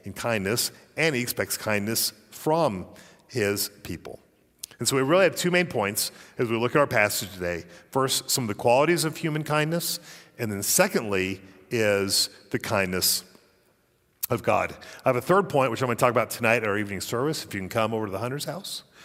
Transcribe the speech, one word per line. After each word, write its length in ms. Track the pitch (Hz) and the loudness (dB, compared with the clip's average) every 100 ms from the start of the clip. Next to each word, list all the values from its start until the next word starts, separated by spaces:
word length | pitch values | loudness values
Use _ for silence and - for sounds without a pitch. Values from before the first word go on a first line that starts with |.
in 80 | - | -14
kindness, 580 | 95 120 110 95 120 - - - - | -6 -2 0 0 -2 -2 -6 -12 -2
and 180 | 160 | 0
he 80 | 131 | 0
expects 340 | 120 - 101 - | -2 -4 -4 -4
kindness 560 | - 104 101 113 - - - | -2 0 0 -2 -2 -6 -18
from 560 | - - 160 151 95 90 - - - _ | -6 0 2 2 -2 -8 -16 -20 -20 _
his 440 | 123 101 101 - - | 0 0 0 -4 -8
people. 380 | - 87 - - _ _ _ _ - - | -12 -12 -12 -18 _ _ _ _ -16 -8
And 80 | 117 | -2
so 80 | |
we 80 | 135 | 0
really 220 | 135 175 | 4 4
have 100 | 185 | 4
two 160 | - 175 | 2 0
main 160 | 180 175 | 2 0
points 460 | 127 101 104 - - - - | 0 -2 -2 -6 -8 -12 -4
as 100 | 117 | -2
we 80 | 113 | 0
look 200 | 120 151 | 2 2
at 20 | |
our 80 | 143 | 2
passage 460 | 123 104 - 95 | 4 2 0 -6
today. 320 | 90 87 85 - - - | -6 -4 -6 -8 -18 -6
First, 400 | 135 131 - - | 0 0 0 -2
some 140 | - | -2
of 40 | 117 | -2
the 60 | |
qualities 500 | 104 123 123 151 170 | 0 2 4 4 2
of 120 | 156 - | 0 -4
human 260 | 165 151 | -4 -4
kindness, 560 | 151 151 151 170 - - - - - - | 0 0 0 0 -2 -6 -10 -20 -18 -6
and 140 | 117 | -4
then 100 | 101 | -2
secondly 760 | 101 160 190 185 113 98 95 95 - - - | 0 4 4 2 0 0 0 -4 -10 -20 -4
is 580 | 117 107 101 98 98 - - - | 0 4 4 2 0 -2 -6 -6
the 80 | 123 | -6
kindness 680 | - 110 92 92 - - - - _ _ _ _ _ _ _ _ - | 0 0 2 0 0 0 -4 -20 _ _ _ _ _ _ _ _ -4
of 140 | 120 | -2
God. 340 | - 98 90 - - - | 2 2 0 -6 -18 -4
I 40 | - | 0
have 80 | 123 | 0
a 40 | |
third 280 | - 185 202 | 4 2 4
point, 220 | 143 131 | 2 0
which 120 | 113 | 0
I'm 40 | 127 | -2
gonna 100 | 117 | 2
talk 140 | 127 | 4
about 200 | 117 107 | 4 0
tonight 320 | - 117 120 | 0 2 2
at 60 | 110 | 2
our 100 | 101 | 0
evening 220 | 101 98 | -2 -6
service. 440 | - 117 143 156 | -4 -2 -2 -4
If 100 | - | -6
you 60 | 101 | -8
can 80 | 92 | -4
come 260 | 113 110 | -2 0
over 120 | 113 107 | -2 -4
to 60 | |
the 60 | 95 | -6
Hunter's 260 | 120 139 | -6 -6
house, 380 | 165 151 - - - - | -8 -10 -10 -12 -14 -20